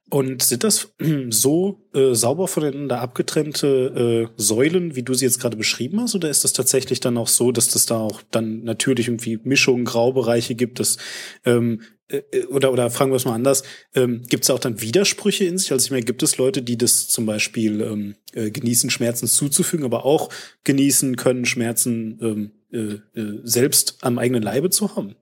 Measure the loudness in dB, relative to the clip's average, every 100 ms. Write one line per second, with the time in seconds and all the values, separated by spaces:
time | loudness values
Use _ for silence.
0 | _ 0 0 0 0 2 2 0 -2 _
1 | 0 0 0 2 4 4 0 -4 _ 2
2 | 4 4 2 0 -2 0 -2 -4 -4 -4
3 | -4 -4 -2 -2 -2 -2 2 2 2 0
4 | 2 2 -2 -2 0 2 2 2 -2 -6
5 | -2 0 2 0 -2 -2 -4 -2 -2 -2
6 | -2 -2 0 0 0 0 2 0 0 -2
7 | 0 0 0 2 2 2 0 0 0 0
8 | -2 -6 -4 -2 -2 -6 -6 -2 0 2
9 | 0 -2 -4 -4 0 2 4 2 2 2
10 | 2 2 2 2 0 -2 -2 0 -2 -2
11 | -6 -12 -14 -4 2 2 2 -2 -8 _
12 | _ -8 -2 -4 -2 0 2 2 0 0
13 | 0 2 0 0 2 0 -2 -18 _ 0
14 | 0 0 -4 0 2 2 0 -4 0 2
15 | 2 0 -2 0 0 0 0 0 0 0
16 | -2 -2 -2 2 0 0 -4 0 2 2
17 | 0 -2 -2 -2 -2 0 0 0 -2 -4
18 | -6 -12 -14 -6 -4 -2 0 0 0 0
19 | -2 -2 -2 0 0 0 0 -2 -2 0
20 | 2 2 0 -10 -16 _ 0 4 4 4
21 | 0 0 0 2 -2 -2 -2 0 0 -2
22 | -4 -6 -4 -4 -6 _ _ -6 -6 -8
23 | _ -8 -8 -8 -2 2 2 2 0 -4
24 | -2 0 0 0 0 0 0 0 -2 -4
25 | -8 -12